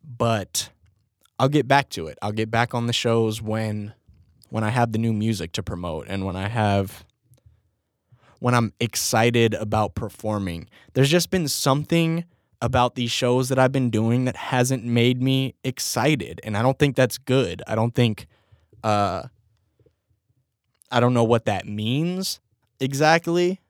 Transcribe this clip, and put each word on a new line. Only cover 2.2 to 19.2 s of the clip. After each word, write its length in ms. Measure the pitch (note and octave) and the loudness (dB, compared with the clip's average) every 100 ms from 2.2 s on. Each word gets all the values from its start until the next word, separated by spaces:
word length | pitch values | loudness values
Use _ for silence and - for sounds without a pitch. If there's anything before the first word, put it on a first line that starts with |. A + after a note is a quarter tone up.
I'll 120 | G#2 | -6
get 180 | G#2+ A2 | -4 -2
back 220 | A2+ A#2 | 0 0
on 140 | B2 A#2 | -2 -2
the 60 | |
shows 480 | A#2 A#2+ A#2 A2+ G#2+ | -2 2 2 2 -2
when, 520 | A2 A2 A2 G#2+ G#2 - _ _ _ _ _ | -6 -4 -4 -6 -8 -14 _ _ _ _ _
when 140 | A2 A2 | -4 0
I 40 | |
have 220 | B2+ A#2+ | 2 0
the 60 | A2 | 2
new 160 | A2+ | 0
music 400 | G#2+ A2 G#2 E2 | 0 0 -2 -4
to 100 | - | -8
promote 440 | F2 F2 F2+ D#2+ - | -8 -8 -6 -8 -6
and 160 | G2 F#2+ | -6 -4
when 100 | F#2 | -4
I 140 | G2 | -4
have, 560 | A#2 G#2 G2+ G2 - - _ _ _ _ _ _ _ _ _ _ _ _ _ | 0 2 2 0 -8 -20 _ _ _ _ _ _ _ _ _ _ _ _ _
when 140 | B2 | 2
I'm 200 | B2 A2+ - | 2 2 -2
excited 720 | A#2 - - A#2 A#2+ A#2+ A2+ | -4 -2 0 4 4 4 2
about 420 | G#2+ G#2 A2 G#2 - | 2 -2 -2 -2 -4
performing. 720 | A2+ - A2 G#2 G2 E2+ - - _ | -10 -8 -6 -4 -4 -8 -12 -20 _
There's 160 | - C#3 | 2 4
just 200 | F3 E3+ | 4 2
been 180 | F#3+ D3+ | -2 -2
something 760 | - - C3+ D3+ E3+ E3 E3 E3+ _ _ _ | -2 0 0 0 0 0 -2 -6 _ _ _
about 340 | D3 B2+ B2 B2+ | -2 2 0 0
these 160 | A#2+ | -4
shows 380 | - B2 B2+ B2+ | -2 0 2 0
that 100 | C3 | 2
I've 140 | C3 | 2
been 160 | C3+ B2 | 2 0
doing 340 | G#2+ A2+ B2 | 0 2 2
that 140 | B2+ A#2+ | 0 -4
hasn't 480 | - B2+ B2 C3 A#2 | -4 0 2 0 0
made 360 | A#2 A#2+ B2+ | 2 2 2
me 320 | B2+ C3+ C3 - C3+ | 0 0 -2 -6 -10
excited. 720 | B2+ - - C3 C#3+ B1+ - - | -6 -4 0 2 0 -4 -10 -6
And 100 | G#2 | 0
I 60 | |
don't 180 | B2 C3+ | 0 2
think 160 | D3 B2+ | 0 4
that's 220 | B2+ - | 0 0
good. 440 | - C3 G#2 E2+ - | 0 0 0 -4 -6
I 80 | A2 | -2
don't 180 | A#2 | 0
think, 320 | B2 A#2+ G#2 - _ _ _ _ _ A2 | 2 0 0 -10 _ _ _ _ _ -2
uh, 380 | G#2 G2+ F2+ | 0 0 -2